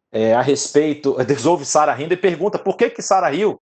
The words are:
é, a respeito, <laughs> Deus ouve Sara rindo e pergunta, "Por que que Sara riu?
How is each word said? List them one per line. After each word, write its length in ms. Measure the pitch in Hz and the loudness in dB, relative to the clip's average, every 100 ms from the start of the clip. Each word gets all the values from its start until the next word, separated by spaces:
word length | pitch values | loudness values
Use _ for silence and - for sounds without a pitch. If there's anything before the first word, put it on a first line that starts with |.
| _ | _
é, 220 | 113 110 | -2 2
a 80 | 117 | 2
respeito, 720 | 131 139 - 147 156 147 139 131 | 2 -2 0 0 2 0 -2 -2
<laughs> 80 | 123 | 0
Deus 200 | 139 127 | 0 2
ouve 200 | 170 139 | 0 0
Sara 280 | 151 151 | 2 2
rindo 200 | 127 156 | 0 -4
e 40 | 180 | -2
pergunta, 400 | 196 160 196 185 | -2 -2 -4 -4
"Por 200 | - 185 | -4 -2
que 120 | 156 | -2
que 120 | - | -2
Sara 280 | 180 190 170 | -2 0 2
riu? 300 | 151 208 135 | 0 -2 -4